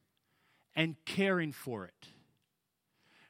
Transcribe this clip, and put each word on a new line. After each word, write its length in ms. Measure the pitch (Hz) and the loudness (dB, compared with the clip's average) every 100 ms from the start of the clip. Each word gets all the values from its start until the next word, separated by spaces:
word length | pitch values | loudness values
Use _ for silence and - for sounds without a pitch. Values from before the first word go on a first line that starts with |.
| _ _ _ _ _ _ _ | _ _ _ _ _ _ _
and 220 | - 160 156 | 0 0 -2
caring 480 | - - 196 185 160 | -4 2 4 4 0
for 320 | 135 - 113 | -4 -6 -6
it. 240 | 90 - - - _ _ _ _ _ _ _ _ _ _ - | -8 -14 -20 -20 _ _ _ _ _ _ _ _ _ _ -18